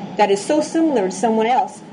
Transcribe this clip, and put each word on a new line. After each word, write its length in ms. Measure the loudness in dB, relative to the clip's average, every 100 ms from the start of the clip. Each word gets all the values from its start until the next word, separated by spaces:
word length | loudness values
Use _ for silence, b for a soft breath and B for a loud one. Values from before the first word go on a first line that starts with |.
| -6 0
that 140 | 2
is 140 | 2
so 160 | 0 0
similar 480 | 0 0 2 2 0
to 60 |
someone 320 | 0 0 2 2
else 340 | 0 -2 -6 -20